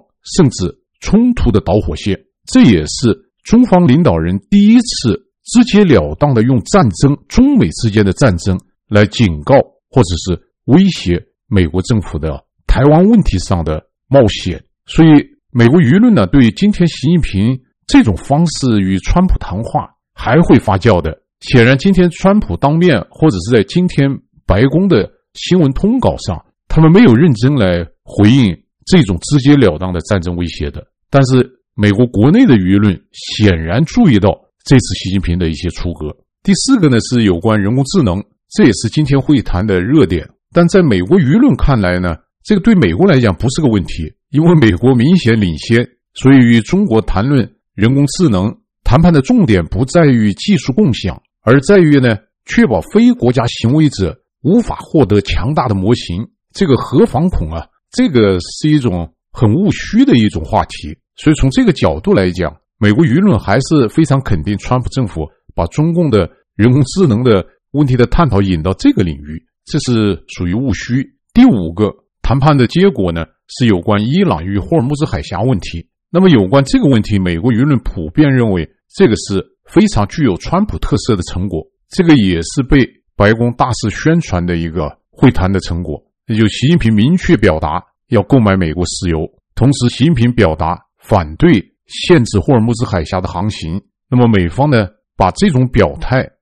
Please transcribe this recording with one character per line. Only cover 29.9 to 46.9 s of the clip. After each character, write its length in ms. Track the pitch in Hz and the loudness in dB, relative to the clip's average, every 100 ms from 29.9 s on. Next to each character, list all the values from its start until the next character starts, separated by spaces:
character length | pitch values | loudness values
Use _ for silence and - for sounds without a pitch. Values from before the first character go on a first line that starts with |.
的 80 | 87 | -8
战 200 | - 101 | -4 -4
争 140 | 85 87 | -4 -6
威 100 | 87 | -8
胁 240 | - 71 | -8 -10
的。 160 | - - _ _ | -12 -20 _ _
但 160 | 139 131 | 0 2
是 340 | 127 123 _ _ | 2 0 _ _
美 180 | - 104 | -2 -2
国 140 | 101 120 | 2 0
国 240 | 98 117 | 2 2
内 160 | 208 262 | 4 4
的 80 | |
舆 240 | 117 92 98 | 4 2 2
论 240 | 104 87 _ | 2 -2 _
显 460 | - - - 104 85 | -20 -14 0 0 0
然 260 | 80 104 | -2 -2
注 240 | 160 - 220 | -2 2 2
意 120 | 104 | 2
到 100 | 95 - _ _ | 0 -2 _ _
这 140 | - 135 | 2 2
次 160 | - | 2
习 160 | - 98 | -8 -6
近 100 | 95 | -6
平 200 | 90 87 | -4 -4
的 100 | 85 | -4
一 40 | |
些 140 | 78 87 | -6 -8
出 220 | - 90 | -8 -10
格。 220 | 80 76 - _ _ | -8 -12 -14 _ _
第 100 | - | -2
四 240 | 196 - 262 | -2 0 0
个 100 | 156 | 2
呢， 100 | 117 | 0
是 240 | - 123 | 0 0
有 160 | 107 85 | 0 0
关 200 | 110 107 | 0 -2
人 140 | 98 | -2
工 100 | 127 135 | -2 -2
智 180 | 196 | 0
能， 200 | 127 87 - _ _ | 0 -2 -8 _ _
这 140 | - 175 | 0 2
也 60 | |
是 140 | 101 110 | 2 -4
今 140 | - | -4
天 160 | 147 139 | 0 -2
会 220 | 131 143 | 0 0
谈 240 | - 90 107 | 0 -4 -2
的 160 | 92 | -2
热 240 | 92 156 95 | 0 2 2
点。 240 | 85 - _ _ | -2 -8 _ _
但 140 | - 175 | 0 2
在 160 | 196 | 2
美 180 | 165 98 | 2 0
国 180 | 90 190 | 0 0
舆 200 | 127 185 | 2 2
论 160 | 269 135 | 2 2
看 260 | - 127 | 0 0
来 160 | 92 90 | 0 -2
呢， 180 | 90 80 _ _ | -4 -6 _ _
这 100 | - | -2
个 80 | 208 | 0
对 140 | 196 208 | 2 2
美 180 | 107 | 2
国 140 | 85 190 | 2 2
来 120 | 143 | 2
讲 160 | 117 87 | 2 0
不 140 | 117 | -4
是 120 | 131 | -2
个 60 | 147 | 0
问 160 | 107 82 | 0 -4
题， 280 | - 78 - _ | -8 -12 -14 _
因 140 | 139 | 0
为 100 | 165 175 | 2 4
美 160 | 113 | 4
国 200 | 87 120 | 2 2
明 240 | 127 127 185 | 2 2 2
显 240 | 113 113 | 2 0
领 160 | 98 78 | 0 -4
先， 320 | - 117 120 _ _ | -2 -2 -2 _ _
所 180 | - 131 | -2 4
以 40 | 135 | 4
与 240 | 120 117 | 6 2
中 240 | 110 185 | 0 -2
国 160 | 202 | 0